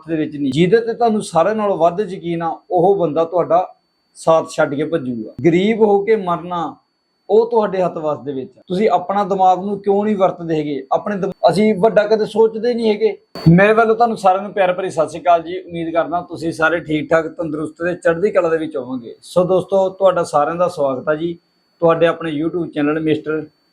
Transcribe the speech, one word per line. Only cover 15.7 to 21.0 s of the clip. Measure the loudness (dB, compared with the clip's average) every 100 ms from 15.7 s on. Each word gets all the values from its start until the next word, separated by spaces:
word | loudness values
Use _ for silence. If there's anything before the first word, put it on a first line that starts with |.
| -8 -4
ਕਰਦਾ | -2 -2 -4
ਤੁਸੀਂ | -6 -8 -6
ਸਾਰੇ | 0 0 0
ਠੀਕ | -2 -4 0
ਠਾਕ, | 0 0
ਤੰਦਰੁਸਤ | -6 -8 -6 -8 -6
ਤੇ | -6 0
ਚੜ੍ਹਦੀ | 0 0 0
ਕਲਾ | 0 0
ਦੇ | -2
ਵਿੱਚ | -4 -8
ਹੋਵੋਗੇ। | -8 -10 -12 -18
ਸੋ | -4 -2
ਦੋਸਤੋ, | 2 0 0 0 0
ਤੁਹਾਡਾ | 2 2 2
ਸਾਰਿਆਂ | 0 0 0 0
ਦਾ | -2
ਸਵਾਗਤ | 0 -2 -2